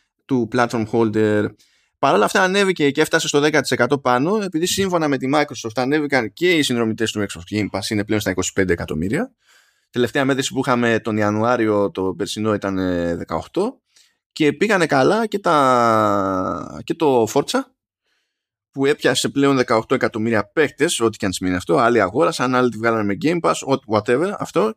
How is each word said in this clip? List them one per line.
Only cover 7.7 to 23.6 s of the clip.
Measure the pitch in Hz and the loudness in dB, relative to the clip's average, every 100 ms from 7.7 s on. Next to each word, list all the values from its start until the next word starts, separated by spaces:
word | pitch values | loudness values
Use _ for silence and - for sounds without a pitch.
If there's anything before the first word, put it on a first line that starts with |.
Pass, | 95 101 | -4 -4
είναι | 107 | -4
πλέον | 98 107 | -2 -2
στα | 98 | 0
είκοσι | 92 - | -2 -2
πέντε | - 92 | -2 0
εκατομμύρια. | 85 85 78 92 147 262 _ _ _ _ _ _ | -2 -4 -4 -4 -4 -6 _ _ _ _ _ _
Τελευταία | 120 117 147 | -4 -2 0
μέτρηση | 135 135 131 | 0 0 -2
που | 127 | -4
είχαμε | 131 120 117 110 | -2 0 2 0
τον | - 107 | -2 -2
Ιανουάριο, | 104 107 117 120 110 104 98 | 0 0 0 0 0 0 0
το | 95 92 | -2 -4
περσινό, | 85 98 110 110 | -4 -6 -4 -2
ήταν, | 101 98 95 | -2 -2 -2
ε, | 92 90 85 85 | -2 -2 -2 -4
δεκαοκτώ. | - 80 - - 220 - _ _ _ _ _ | -6 -8 -6 -4 -4 -6 _ _ _ _ _
Και | - 151 | -2 0
πήγανε | - 208 190 156 | 2 0 2 2
καλά | 139 135 214 220 | 2 2 2 -2
και | 196 | -2
τα... | - 151 131 123 117 110 104 101 95 92 95 85 - 76 | 0 2 4 4 4 4 2 0 -2 -2 -4 -6 -10 -10
και | - | -8
το | 165 151 127 110 | -2 2 4 2
Forza, | 143 - 262 - _ _ _ _ _ _ _ _ _ _ | 0 0 -4 -6 _ _ _ _ _ _ _ _ _ _
που | 139 139 | -2 0
έπιασε | 151 139 - - | 2 0 0 -2
πλέον | 139 139 135 | 0 2 2
δεκαοκτώ | 120 113 - | 2 0 0
εκατομμύρια | 131 123 110 113 107 - | -2 -2 -2 0 0 0
παίχτες, | 160 135 - 160 - | 0 0 0 -2 2
ό,τι | 113 - | 0 0
και | 101 | -4
αν | |
σημαίνει | - 92 90 | -2 -2 -2
αυτό. | - 156 | 0 2
Άλλοι | 120 120 | 4 4
αγόρασαν, | 92 113 165 - 127 | 2 2 0 0 0
άλλοι | 127 123 | 2 0
τη | 110 | 0
βγάλανε | 117 113 | 0 0
με | 101 98 | 0 0
Game | 151 175 | 0 0
Pass, | 165 | 0
what-, | 156 | -2